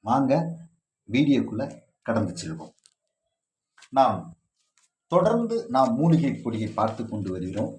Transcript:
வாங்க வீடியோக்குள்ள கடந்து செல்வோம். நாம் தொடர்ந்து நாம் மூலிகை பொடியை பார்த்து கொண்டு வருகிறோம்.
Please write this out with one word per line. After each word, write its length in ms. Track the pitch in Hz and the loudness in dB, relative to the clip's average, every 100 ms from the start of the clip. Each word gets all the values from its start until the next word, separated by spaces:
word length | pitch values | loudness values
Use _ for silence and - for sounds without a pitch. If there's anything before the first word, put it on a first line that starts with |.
| 107 | 0
வாங்க 240 | 131 135 165 165 - - _ _ _ - | 0 2 0 0 -8 -16 _ _ _ -2
வீடியோக்குள்ள 600 | 120 143 131 - 107 139 - _ _ - | 2 4 2 0 -6 -8 -10 _ _ -4
கடந்து 280 | 110 95 82 | -2 -2 -4
செல்வோம். 340 | - - - _ _ _ _ _ _ _ _ _ _ _ - 135 | -10 -10 -14 _ _ _ _ _ _ _ _ _ _ _ -4 2
நாம் 200 | 127 98 - - _ _ _ _ _ _ _ | 4 2 -8 -18 _ _ _ _ _ _ _
தொடர்ந்து 460 | 175 214 233 233 226 - 127 | 2 4 2 0 -4 0 2
நாம் 200 | 127 117 | 2 2
மூலிகை 340 | 165 165 135 113 | 4 4 2 -2
பொடியை 360 | 120 110 107 - | -6 -4 -4 -2
பார்த்து 220 | 110 - 113 | -2 -2 -8
கொண்டு 240 | 107 95 92 | -6 -6 -6
வருகிறோம். 360 | 92 104 - | -6 -4 -6